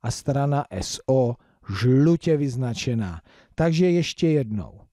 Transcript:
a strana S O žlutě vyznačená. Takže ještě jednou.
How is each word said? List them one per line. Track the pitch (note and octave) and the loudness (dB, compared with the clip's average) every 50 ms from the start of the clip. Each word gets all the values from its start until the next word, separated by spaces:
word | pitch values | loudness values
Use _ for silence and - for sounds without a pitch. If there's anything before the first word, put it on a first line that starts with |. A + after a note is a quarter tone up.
| - | -6
a | A#2+ | -6
strana | - - - - C#3 C#3 C#3 C#3+ C#3+ C#3 D3 - | -8 -6 -4 -2 -2 0 0 0 0 -2 -2 -4
S | - F#2+ F#2+ - - - - | -8 -8 -8 -8 -10 -10 -2
O | - C3+ C3 B2+ A#2 B2 - _ _ _ _ _ - G2+ F#2+ | 0 2 2 2 2 -2 -4 _ _ _ _ _ -10 -6 0
žlutě | G2+ A#2+ B2+ C3 C#3+ D#3+ E3+ E3 - E3+ D#3+ | 2 4 4 6 6 4 2 2 2 0 0
vyznačená. | D3 D3 C#3 B2 B2 C3 B2 A#2 - - - B2 A2+ G#2+ F#2 E2+ E2+ _ _ _ _ _ _ _ | 0 0 -2 -4 -4 -4 -4 -4 -4 -4 -2 -2 -2 -2 -4 -8 -12 _ _ _ _ _ _ _
Takže | - D#3 E3+ E3 D#3+ F3+ F#3 | -2 0 0 2 2 2 4
ještě | F3 F3 E3 - - - - D#3+ | 2 2 0 -2 -4 -2 0 2
jednou. | D#3 D3+ C3+ A2 G#2+ G#2 E2+ A1 - - - _ | 2 2 0 -2 -6 -6 -8 -8 -14 -20 -20 _